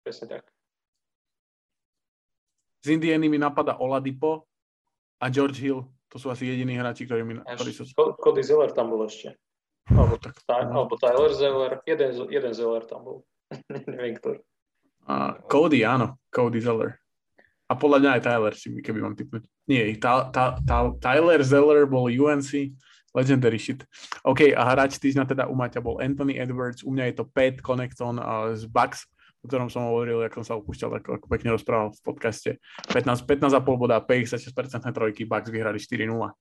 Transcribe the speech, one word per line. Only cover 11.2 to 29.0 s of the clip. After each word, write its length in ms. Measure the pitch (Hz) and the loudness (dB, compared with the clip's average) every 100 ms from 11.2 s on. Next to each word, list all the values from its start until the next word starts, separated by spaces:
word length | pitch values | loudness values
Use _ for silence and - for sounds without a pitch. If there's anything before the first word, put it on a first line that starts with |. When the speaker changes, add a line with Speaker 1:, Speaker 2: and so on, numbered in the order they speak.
| 151 | 4
Speaker 1:
Zeller. 420 | 135 139 135 131 131 - | 2 0 0 -2 -4 -4
Jeden 240 | 156 135 | 0 0
z-, 200 | 120 123 | -2 -4
jeden 180 | 143 127 110 | -4 -4 -2
Zeller 320 | 117 113 113 | -2 -2 -6
tam 160 | 123 123 | -16 -14
bol. 120 | - _ _ _ | -18 _ _ _
<laughs> 400 | 135 _ 139 139 | -18 _ -12 -10
Neviem, 240 | 123 123 110 | -8 -8 -6
ktorý. 240 | - - _ _ _ _ _ _ 69 | -8 -8 _ _ _ _ _ _ -6
Speaker 2:
A 320 | 69 69 - - | -4 -4 -6 0
Cody, 400 | 139 165 139 110 | 2 4 4 4
áno. 320 | 131 131 - _ | 2 0 -4 _
Cody 240 | - 120 117 | -2 0 0
Zeller. 400 | 120 113 113 - _ _ _ _ _ _ _ | -2 -2 -4 -6 _ _ _ _ _ _ _
A 80 | 127 | 0
podľa 240 | 147 139 | 4 6
mňa 100 | 139 123 | 6 4
aj 40 | 120 | 2
Tyler, 280 | 120 107 - | 0 0 -4
si 100 | 120 | -12
mi, 140 | 120 | -10
keby 160 | - 110 | -8 -6
mám 160 | 107 | -6
tipnúť. 320 | 104 - 117 - _ - | -8 -10 -12 -12 _ 0
Nie, 160 | 131 107 | 0 2
tá, 320 | 110 123 131 131 | 0 2 2 2
tá, 320 | 131 127 127 | 0 0 0
tá, 320 | 127 139 123 - | 0 2 0 -2
Tyler 400 | 127 143 170 160 135 | 2 4 6 4 6
Zeller 400 | 139 147 147 139 | 6 8 6 6
bol 240 | 131 123 | 2 0
U 160 | 123 147 | 2 2
N 160 | 143 | 2
C, 320 | 135 143 139 135 _ _ _ | -2 -4 -6 -10 _ _ _
legendary 480 | - 131 135 123 110 | -2 2 4 4 0
shit. 240 | - 131 - - - - 135 | -6 -10 -12 -20 -16 -2 0
OK, 240 | 135 147 | 6 6
a 160 | - 120 | 6 4
hráč 320 | 131 135 139 | 4 2 0
týždňa 320 | 139 135 131 | 0 0 0
teda 140 | 131 123 | -2 -2
u 80 | |
Maťa 240 | 127 123 123 | -2 -4 -4
bol 240 | 117 - | -6 -6
Anthony 320 | 131 139 139 | -4 -2 -4
Edwards, 480 | 131 127 127 123 127 | -4 -6 -4 -6 -8
u 80 | 135 | -6
mňa 160 | 135 123 | -4 -4
je 100 | 120 | -4
to 80 | - | -4
Pat 320 | - 131 131 | 2 0 0
Connaughton, 560 | - 127 127 - 120 120 | -4 -4 -4 -8 -6 -6
a 400 | - 113 110 113 | -6 -4 -4 -6
z 80 | 113 | -2
Bucks, 400 | 120 131 - | 0 0 -2